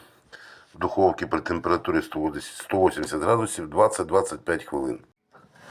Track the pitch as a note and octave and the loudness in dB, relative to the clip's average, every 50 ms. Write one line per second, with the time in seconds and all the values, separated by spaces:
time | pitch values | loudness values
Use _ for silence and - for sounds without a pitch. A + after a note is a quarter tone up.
0 | - - _ _ _ _ - - - - - - - _ - D#2 F2 F2+ - F#2+ | -8 -16 _ _ _ _ -20 -20 -20 -20 -20 -20 -20 _ -6 -4 -4 -2 2 4
1 | F#2+ F2 - - F2 - - D#2 - - F2 E2 - E2 F2 E2+ - F2+ E2 D#2+ | 4 4 4 2 -2 -2 -2 -2 -2 -2 -4 -2 2 2 0 2 2 0 0 0
2 | - - - D#2 D#2 D#2 D2 D2 - - - - - - G2+ F#2+ F#2 F2 - D2+ | 0 -2 -4 -4 -4 -2 -4 -6 -10 -12 -14 -14 -6 -2 2 4 4 4 4 0
3 | D2+ - - - G2 G#2 A#2 A2+ A2 G2+ - F#2 E2 D#2 D2+ F#2 G#2+ A2 - - | -4 -4 -4 0 2 2 2 2 2 -2 -4 -8 -8 -2 2 4 4 4 4 0
4 | F2 D#2+ F2+ G2 G2 - D#2+ - - - E2+ D#2+ - - D2 C#2 C2 B1+ A1+ - | -2 2 2 2 2 0 -4 -6 -2 -2 -2 -2 -2 -4 -4 -4 -4 -4 -6 -8
5 | - _ _ _ _ _ _ - - _ _ - - - | -12 _ _ _ _ _ _ -20 -20 _ _ -20 -20 -20